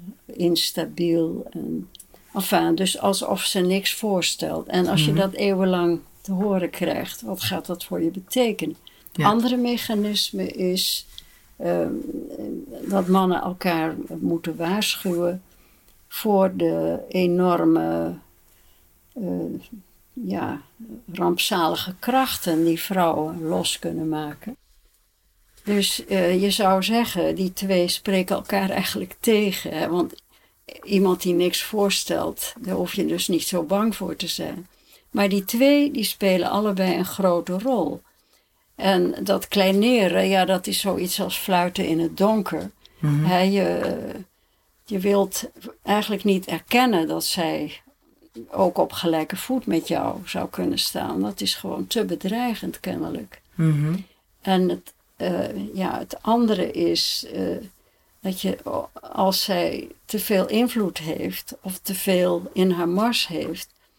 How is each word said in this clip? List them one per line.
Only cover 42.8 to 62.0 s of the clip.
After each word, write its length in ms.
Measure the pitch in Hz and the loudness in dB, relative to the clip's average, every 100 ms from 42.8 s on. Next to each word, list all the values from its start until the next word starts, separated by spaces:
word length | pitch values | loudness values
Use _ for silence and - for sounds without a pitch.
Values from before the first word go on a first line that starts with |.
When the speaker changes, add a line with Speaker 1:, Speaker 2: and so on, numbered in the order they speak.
| _ _ | _ _
Speaker 2:
Mhm. 240 | 151 147 160 | 2 4 4
Speaker 1:
Hè, 140 | 180 | 4
je, 560 | 190 196 175 175 - - - - 185 _ _ _ _ _ - | 4 4 2 0 -2 -4 -6 -10 -16 _ _ _ _ _ -6
je 140 | 196 | -2
wilt 500 | 202 202 190 - - - - - | 2 4 2 -2 -8 -12 -18 -12
eigenlijk 400 | - 208 214 196 | 0 0 0 0
niet 220 | 208 190 185 | 2 2 0
erkennen 640 | 165 - 247 254 185 160 | -6 2 4 4 4 2
dat 180 | 160 - | -2 -2
zij 560 | 190 160 156 156 - _ _ _ _ - 226 - | -2 -2 -2 -6 -10 _ _ _ _ -20 -18 -8
ook 260 | 190 185 180 | 0 2 2
op 140 | 156 | -2
gelijke 440 | - 170 160 156 185 | 0 0 0 -2 -6
voet 300 | - 254 214 | -4 -4 0
met 220 | 165 160 | -2 0
jou 400 | 165 - - 185 | -2 -2 -6 -6
zou 220 | 185 - | -6 -6
kunnen 300 | - 185 - | -4 -2 -2
staan. 420 | - - - 180 | -4 -4 -4 -2
Dat 200 | 214 196 | -4 -4
is 140 | 196 - | -4 -4
gewoon 320 | 196 156 190 | -6 -8 -4
te 180 | 233 202 | -2 -2
bedreigend, 760 | 170 185 226 247 214 196 - | -4 -4 -2 -2 -4 -8 -8
kennelijk. 600 | 185 175 160 160 208 - _ - | -8 -6 -6 -8 -12 -18 _ 0
Speaker 2:
Mhm. 400 | 160 147 151 185 190 _ _ _ | 2 2 0 -2 -8 _ _ _
Speaker 1:
En 280 | - 185 180 | 0 2 2
het, 240 | 175 - _ _ _ | -2 -8 _ _ _
eh, 580 | 180 180 - 202 208 190 | -4 -2 -4 -6 -8 -6
ja, 220 | 185 - | -4 -6
het 220 | - - | -8 -6
andere 500 | - 240 233 190 - | 0 2 4 2 0
is, 540 | 170 170 170 - - - | 0 0 0 -2 -4 -8
eh, 80 | 185 180 185 190 _ _ _ _ _ | -6 -4 -4 -10 _ _ _ _ _
dat 220 | 196 185 | -6 -4
je, 160 | 190 - | -4 -4
o-, 260 | - - - - | -6 -6 -8 -14
als 420 | - - 196 190 | -10 2 2 2
zij 440 | - 180 165 - - - - | 0 0 0 -4 -10 -16 -8
te 140 | 214 | -6
veel 280 | - 196 185 | 2 2 2
invloed 500 | 214 240 233 190 - | 2 2 2 -2 -2
heeft 580 | 156 - 185 185 - - | -6 -4 -6 -8 -12 -12
of 180 | 190 185 | -10 -10
te 160 | - | -8
veel 540 | 190 | -4